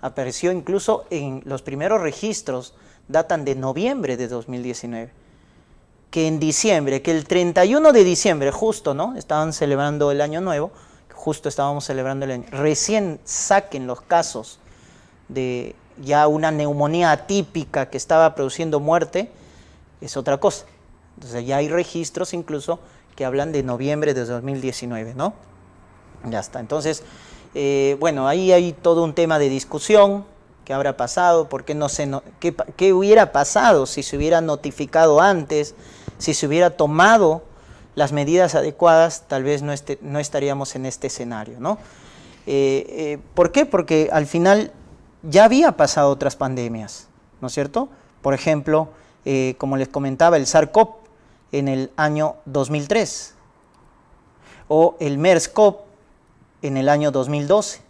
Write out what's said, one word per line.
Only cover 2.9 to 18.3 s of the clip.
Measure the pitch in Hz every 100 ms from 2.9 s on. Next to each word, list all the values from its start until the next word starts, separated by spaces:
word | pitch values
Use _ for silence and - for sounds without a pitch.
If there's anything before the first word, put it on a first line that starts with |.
| _ _
datan | 156 165 165
de | 139
noviembre | 135 131 135 226 277 151 120
de | 123
dos | 120 113
mil | 123
diecinueve. | 123 120 120 113 120 _ _ _ _ _ _ _ _ _ _
Que | - 160
en | 156
diciembre, | 156 151 220 180 139 135
que | 135
el | 160 147
treinta | 180 175 170
y | 185 277
uno | 311
de | 247
diciembre, | 185 175 208 160 139
justo, | 139 220 214 -
¿no? | 139 190 254
Estaban | - 151 160
celebrando | 151 147 135 143 147 147
el | 143
Año | 147 156
Nuevo, | 185 151 160 - - _ _
justo | - - 151 151
estábamos | - 139 147
celebrando | - 131 131 135
el | 139
año. | 127 120
Recién | 135 151 147 - 214 196 151
saquen | - - - 196 196 143 127
los | 123
casos | _ - - 117 113 - _ - _ _ _ _ _
de | 131 127 123 120 - _ -
ya | 135 147 151
una | 151 160
neumonía | 156 147 147 147 165 175
atípica | 151 - 202 160 170 139 151 131
que | 131
estaba | - 160 160